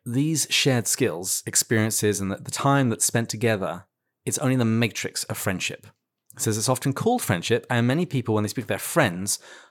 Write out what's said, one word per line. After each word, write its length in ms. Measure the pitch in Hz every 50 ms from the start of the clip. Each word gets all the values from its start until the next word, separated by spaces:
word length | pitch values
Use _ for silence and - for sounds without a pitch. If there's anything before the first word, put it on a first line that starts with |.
| -
these 420 | 123 117 135 147 160 160 131 - -
shared 360 | - - - 143 127 120 -
skills, 560 | - - - 127 98 78 85 95 - - - -
experiences, 760 | 110 - - - - 120 110 107 113 - - 110 104 98 92
and 100 | 98 95
the, 60 | 95
the 140 | - - -
time 400 | - - - 143 139 139 135 117
that's 140 | 110 - -
spent 260 | - - 117 117 -
together, 560 | - 107 120 113 110 95 95 80 82 95 - _ _ _ _ _ _ _ _
it's 120 | 127 - -
only 180 | 143 127 131
the 80 | 127 117
matrix 600 | 113 113 113 117 107 - - - - - - -
of 140 | - 104 -
friendship. 480 | - 104 92 85 - - - - - - - _ _ _ _ _ _ - -
He 80 | -
says 160 | - 113 104 110
it's 100 | 107 131
often 240 | 127 - - 139
called 300 | 135 - - 226 247 240
friendship, 440 | - - 95 87 - - 117 120 - -
and 160 | 123 117 117
many 180 | 123 135 165 180
people, 300 | - - 127 - - 107
when 100 | 107 104
they 40 | 101
speak 160 | - 131 107
of 40 | -
their 100 | 101 95
friends, 600 | - - - 170 139 98 85 90 98 104 - - - - - - - -